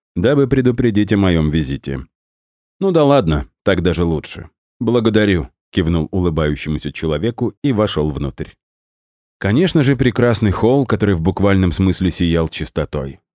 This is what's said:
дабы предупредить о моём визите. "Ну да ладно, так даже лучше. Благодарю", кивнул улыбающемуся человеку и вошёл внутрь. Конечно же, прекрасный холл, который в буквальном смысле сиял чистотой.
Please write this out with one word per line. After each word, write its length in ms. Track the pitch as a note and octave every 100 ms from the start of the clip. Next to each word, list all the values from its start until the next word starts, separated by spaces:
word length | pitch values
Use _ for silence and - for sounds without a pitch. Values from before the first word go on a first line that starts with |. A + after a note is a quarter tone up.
| _ -
дабы 320 | G2+ C#3+ C3+
предупредить 640 | C3 B2 A#2+ A#2+ G#2 G#2
о 60 | G#2
моём 320 | G2 E2 D#2
визите. 560 | D#2+ C#2 C#2 - C2+ A#1+ _ _ _ _ _ _ _
"Ну 100 | F#3+
да 120 | E3
ладно, 440 | C#3+ C#3 F2 D2 C2 _
так 200 | - F#2
даже 200 | F2 E2
лучше. 460 | E2+ D#2+ - - - _ _ _
Благодарю", 680 | A#2+ A#2+ A2+ G#2+ G#2 F2+ C2+ _ _
кивнул 360 | - E2 E2+ D#2
улыбающемуся 840 | G2 F2+ D#2 D2+ D2 - D2 D2+
человеку 640 | - D#2+ D2+ G#2 A#2+ A#2 -
и 100 | D3
вошёл 360 | A2 G#2+ - D2+
внутрь. 400 | C2+ C#2 - - _ _ _ _ _ _ _ _ _
Конечно 460 | F#2+ A2+ F#3 E3
же, 120 | C3+ C3
прекрасный 540 | B2+ - A#2+ A2+ G#2+
холл, 380 | F2+ G#2+ C#3 C3+
который 260 | G#2+ G#2
в 80 | F2+
буквальном 500 | E2 F#2+ G2 G2 F#2
смысле 380 | E2 F#2+ F2 F2+
сиял 380 | - E2+ E2 E2
чистотой. 720 | - D2+ - D2 D2 C#2 C2+ _